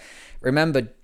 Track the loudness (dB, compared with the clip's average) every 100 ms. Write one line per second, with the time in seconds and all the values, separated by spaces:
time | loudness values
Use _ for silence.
0 | -14 -20 -20 -6 0 2 2 0 -2 -4